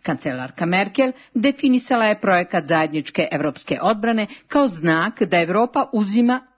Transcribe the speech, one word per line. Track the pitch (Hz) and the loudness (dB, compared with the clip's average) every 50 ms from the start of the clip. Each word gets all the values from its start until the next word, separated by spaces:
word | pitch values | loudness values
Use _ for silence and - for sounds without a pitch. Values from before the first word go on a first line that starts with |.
Kancelarka | - - 147 127 - 156 127 127 127 131 - - 175 | -4 -6 -6 -6 -6 -8 -8 -8 -10 -12 -8 -6 -4
Merkel | 170 180 190 202 202 - - 269 262 254 - - _ _ | 0 0 0 -2 -2 0 0 0 0 -2 -8 -20 _ _
definisala | 226 214 277 277 - - 269 254 247 - - 262 233 220 | 0 0 0 0 2 2 2 2 2 2 0 0 2 2
je | 214 208 208 | 2 0 0
projekat | - 202 185 175 180 180 - 175 151 | 2 2 2 2 0 0 -2 -4 0
zajedničke | 143 165 160 156 151 147 156 139 - - - 165 - 156 | 0 0 0 0 0 -2 -6 -6 -4 -4 -4 -2 -2 -2
evropske | 143 143 151 135 - - - 147 - | -2 -2 -4 -4 -6 -8 -8 -6 -2
odbrane | - 196 226 208 208 233 226 220 208 202 - - _ | 0 -2 0 0 -2 -2 0 -2 -2 -6 -8 -20 _
kao | _ - 294 285 | _ 0 2 2
znak | 247 175 165 151 170 160 160 170 214 - - 226 | 2 0 -2 0 0 2 2 0 -2 -2 -2 -2
da | 160 180 175 | 0 2 0
Evropa | 170 160 185 208 240 247 - 285 262 - - | 0 2 0 0 0 0 0 -4 -2 0 -2
uzima | 214 208 196 202 240 240 240 247 254 - _ _ | -2 -2 0 2 2 2 2 2 -2 -4 _ _